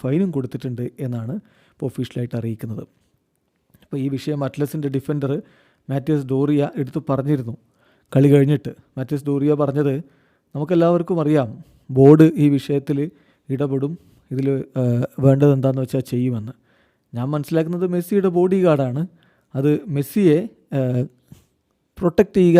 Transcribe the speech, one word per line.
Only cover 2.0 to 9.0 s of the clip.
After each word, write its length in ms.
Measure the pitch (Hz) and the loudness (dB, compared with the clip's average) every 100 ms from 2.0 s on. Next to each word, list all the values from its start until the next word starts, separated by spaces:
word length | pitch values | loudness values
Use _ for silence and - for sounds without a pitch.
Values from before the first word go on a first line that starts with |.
| 123 127 120 117 | -8 -6 -6 -6
അറിയിക്കുന്നത്. 440 | 113 110 113 101 - _ _ _ _ _ _ _ _ _ | -8 -8 -10 -12 -14 _ _ _ _ _ _ _ _ _
ഇപ്പോൾ 140 | _ 139 | _ -6
ഈ 20 | 135 135 | -4 -4
വിഷയം 240 | - 147 147 | -6 -4 -6
അറ്റ്ലസിൻ്റെ 420 | 143 143 160 143 135 | -4 -4 -4 -4 -4
ഡിഫൻഡർ 360 | 135 147 139 147 - _ _ _ - | -4 -4 -2 -4 -8 _ _ _ -8
മാത്യൂസ് 340 | 135 131 151 131 | -6 -2 -2 -2
ഡോറിയ 300 | 135 143 147 143 208 | -2 0 0 -2 -4
എടുത്ത് 200 | 127 160 - | -8 -8 -4
പറഞ്ഞിരുന്നു 460 | 131 143 143 117 - _ _ _ _ _ | -4 -2 -4 -4 -14 _ _ _ _ _
കളി 160 | 135 143 | 4 6
കഴിഞ്ഞിട്ട്. 380 | 143 139 147 - - _ | 6 4 0 -4 -16 _
മാത്യൂസ് 280 | - | -12